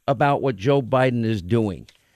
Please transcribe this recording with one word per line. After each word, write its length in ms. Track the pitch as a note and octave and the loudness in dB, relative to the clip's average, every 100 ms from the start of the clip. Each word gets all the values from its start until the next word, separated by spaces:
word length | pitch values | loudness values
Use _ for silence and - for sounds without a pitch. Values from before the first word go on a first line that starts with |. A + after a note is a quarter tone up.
| - | -4
about 340 | C3 D3 C#3+ | 0 2 2
what 140 | C3+ G2+ | -2 -2
Joe 260 | G#2+ C#3+ | 0 0
Biden 420 | A#2 C3 C3 A#2+ | 2 0 2 0
is 200 | A2+ A2 | -2 -2
doing. 440 | F2 A#2 G#2+ D#2+ - - _ | 0 0 0 -6 -14 -20 _